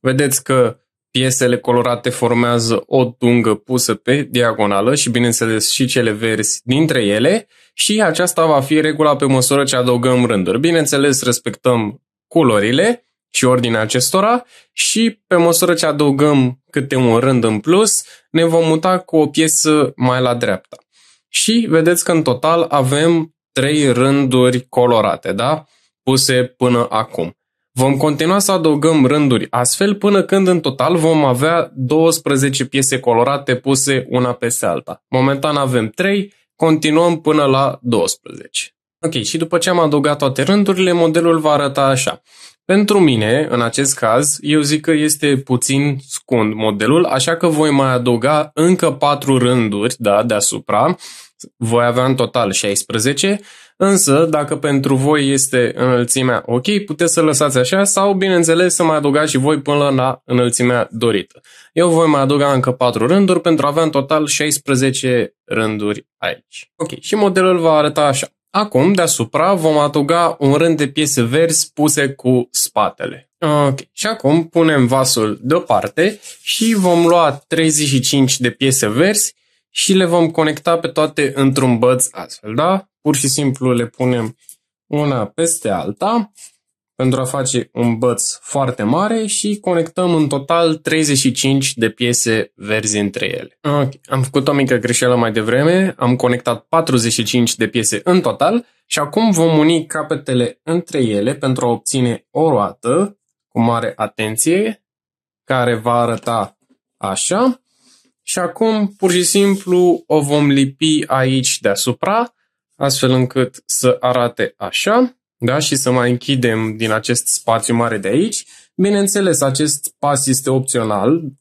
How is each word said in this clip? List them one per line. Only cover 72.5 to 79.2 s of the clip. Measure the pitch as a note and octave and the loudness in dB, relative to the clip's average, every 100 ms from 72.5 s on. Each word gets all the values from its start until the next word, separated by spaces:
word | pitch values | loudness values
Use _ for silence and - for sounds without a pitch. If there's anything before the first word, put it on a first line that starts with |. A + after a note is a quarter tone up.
spatele. | - - - G2+ - - - _ _ | -6 -4 -2 -2 -2 -12 -12 _ _
Ok, | D#3+ D3 C#3+ C3+ - | 0 2 2 0 -8
și | - G#3+ | -8 -6
acum | A3 C3+ D#3 D#3+ | -2 2 2 2
punem | E3+ E3 D3 B2 | 2 2 4 2
vasul | C3+ C3 A#2+ A2 G#2 | 2 0 0 -2 -4
deoparte | A#2+ E3 - G#2 G2 - F3+ A3 - - | -2 -2 0 -2 -2 -2 -2 -2 -18 -18
și | - - A3+ | -8 -2 0
vom | A3 F3+ E3+ E3+ | 2 2 4 4
lua | F3 D#3+ C#3 _ | 4 2 0 _
treizeci | D#3+ D#3+ D3+ D3 | -2 0 0 0
și | C3+ | 0
cinci | A#2+ C#3+ C3 - | 0 0 0 0
de | B2 | -2
piese | - C3+ C3 G#2+ | -2 -2 0 -2
verzi | A2 F3+ G#3 | 0 0 0